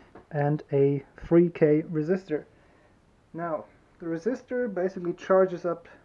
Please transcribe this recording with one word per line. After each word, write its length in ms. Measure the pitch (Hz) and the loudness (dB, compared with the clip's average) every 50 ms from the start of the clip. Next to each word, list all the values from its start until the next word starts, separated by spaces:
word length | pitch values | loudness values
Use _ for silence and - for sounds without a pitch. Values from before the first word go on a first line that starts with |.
| - _ - - - - | -20 _ -20 -20 -18 -10
and 320 | - 147 143 143 151 151 - - | -4 -2 -2 0 -2 -4 -6 -2
a 320 | 147 139 139 139 143 139 - - - - - - | 0 2 2 2 2 -2 -6 -10 -20 -12 -2 2
three 220 | 170 170 175 175 | 4 4 4 4
K 340 | 170 - 165 151 151 151 165 | 2 2 4 4 4 2 0
resistor. 640 | 165 170 156 151 156 190 190 - - 151 143 - _ _ _ _ _ _ _ _ _ _ _ _ _ _ _ _ _ - | -2 -4 -4 -2 -2 -2 -4 -4 -6 -8 -8 -8 _ _ _ _ _ _ _ _ _ _ _ _ _ _ _ _ _ -14
Now, 320 | 165 170 170 160 - - - _ _ _ _ _ - | -10 -8 -6 -8 -8 -10 -12 _ _ _ _ _ -12
the 60 | 175 | -8
resistor 680 | 165 165 165 - 220 262 247 - - 254 247 247 233 190 | -6 -6 -4 -2 -4 -4 -4 -6 -6 -4 -4 -4 -4 -4
basically 400 | 180 180 185 190 185 175 175 175 | -2 -4 -4 -4 -4 -6 -6 -6
charges 520 | - - - 190 190 190 185 180 165 - | -4 0 4 4 6 6 4 2 -4 -4
up 220 | 175 170 170 - - - - | -6 -6 -6 -10 -20 -20 -20